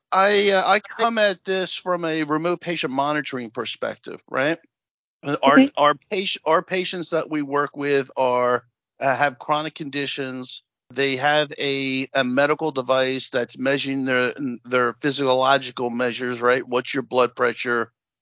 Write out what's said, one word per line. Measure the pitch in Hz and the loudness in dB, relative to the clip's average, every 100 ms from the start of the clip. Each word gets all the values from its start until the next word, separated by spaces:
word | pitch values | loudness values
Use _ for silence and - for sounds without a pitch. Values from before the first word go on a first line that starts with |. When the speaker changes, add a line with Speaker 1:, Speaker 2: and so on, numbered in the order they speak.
| _ | _
Speaker 1:
I, | 185 196 208 202 | 2 4 4 4
uh, | 190 175 | 4 4
I | 208 | 2
come | - - 233 226 | 0 -2 0 2
at | 208 185 - | 2 0 -2
this | 190 180 - | -2 -2 -6
from | 185 175 170 | -4 -2 -2
a | 160 | -2
remote | 156 156 165 175 | 0 0 0 -4
patient | 170 170 160 | -4 -4 -2
monitoring | 135 143 151 139 131 117 | -2 -2 -2 -4 -8 -8
perspective, | 123 113 - 113 107 - - - | -8 -8 -6 -6 -6 -12 -16 -8
right? | 123 139 165 _ _ _ _ _ _ | -2 -2 -2 _ _ _ _ _ _
Our, | 143 143 135 | -6 0 4
Speaker 2:
Okay. | 147 277 - | 6 6 4
Speaker 1:
our | 147 147 _ | 2 2 _
patient, | 196 190 - - | -4 -4 -4 2
our | 165 | 2
patients | 175 185 185 185 156 | 2 -4 -2 -6 -4
that | 165 - | -4 -2
we | 151 | -4
work | 143 143 143 - | -2 -2 -2 -4
with | 143 139 127 - | 0 2 0 0
are, | 131 123 123 123 123 _ _ _ | 2 2 2 0 -2 _ _ _
uh, | 135 127 | -2 2
have | 143 123 | 0 -2
chronic | - 151 156 - | -2 -2 -2 -8
conditions. | 156 143 139 - 131 127 127 - _ _ _ | -8 -4 -4 -4 -6 -8 -12 -14 _ _ _
They | 127 139 131 | -2 -2 0
have | 143 151 151 - | 2 2 0 -2
a, | 139 135 135 131 135 | -2 -2 -2 -2 -2
a | 139 | 0
medical | 123 127 143 151 160 | 0 2 2 2 -2
device | 135 127 131 131 131 - | -4 0 2 2 -2 -2
that's | 127 120 - | -2 -4 -4
measuring | 131 139 139 135 131 | -2 0 -2 -4 0
their, | 127 123 - 139 120 | 0 0 -2 -8 -8
their | 123 127 123 113 | -2 0 0 0
physiological | 151 139 139 127 131 139 127 127 123 | -4 0 2 2 4 2 0 -6 -4
measures, | 120 123 117 123 120 | -2 -2 -2 -6 0
right? | 120 127 127 | 2 2 0
What's | 123 127 139 | -4 -2 -4
your | |
blood | 117 123 120 - | -2 2 2 2
pressure? | 123 117 127 120 110 _ _ _ | -2 0 -2 -2 -2 _ _ _